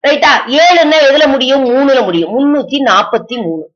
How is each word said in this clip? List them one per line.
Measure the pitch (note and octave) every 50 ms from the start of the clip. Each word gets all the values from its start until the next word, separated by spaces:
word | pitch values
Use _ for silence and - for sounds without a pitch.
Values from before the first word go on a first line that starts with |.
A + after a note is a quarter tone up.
| - C#4
ரைட்டா? | D4 C#4+ - C#4+ C4+ A3 - - B3+ D4 E4
ஏழுன்னா | F4 F4+ E4+ D#4+ D4 D#4 D#4 D4 C4+
எதுல | C#4 D4+ D#4 C#4 C4+
முடியும்? | C4+ B3+ B3+ C4+ C#4 C4
மூணுல | A#3+ A#3+ C4 C#4 C#4 C4+ B3+ A3+
முடியும், | F#3 F3 E3 E3+ E3 G#3
முன்னூத்தி | B3+ C#4 C#4+ D4 D4 C4 - C4 C#4+ C4+ A#3+
நாப்பத்தி | F#3+ F#3+ G#3 - - A3 E3+ - A#3+ B3+ G#3+
மூணு. | E3 E3 D#3+ D#3 - _